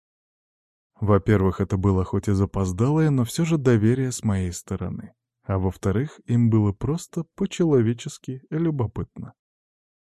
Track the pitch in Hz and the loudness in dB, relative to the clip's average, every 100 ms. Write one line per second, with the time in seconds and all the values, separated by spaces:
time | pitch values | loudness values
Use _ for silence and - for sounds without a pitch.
0 | _ _ _ _ _ _ _ _ _ - | _ _ _ _ _ _ _ _ _ -4
1 | 104 98 - 104 95 92 95 95 98 92 | 2 2 4 4 2 0 -2 0 2 2
2 | 90 101 - 98 98 98 95 90 127 156 | 0 -2 0 0 0 -2 -2 0 0 2
3 | 156 135 117 - 165 165 127 117 107 127 | 2 2 0 -2 0 2 4 4 4 2
4 | 131 - 110 95 90 85 - 95 92 80 | -2 -4 -2 -2 -2 -6 -8 -8 -6 -10
5 | - _ _ _ - 95 95 - 101 101 | -14 _ _ _ -4 -2 -2 -2 -2 -2
6 | 147 - - 120 117 110 104 98 - 170 | -4 -8 -2 2 4 4 2 0 -4 -6
7 | - 170 - - 196 - 170 135 113 120 | -6 -10 -10 -6 -4 0 2 4 2 -2
8 | 147 - - 131 - 156 165 143 110 - | -8 -14 -12 -14 -8 -4 -2 -2 -4 -6
9 | 82 - - _ _ _ _ _ _ _ | -10 -10 -18 _ _ _ _ _ _ _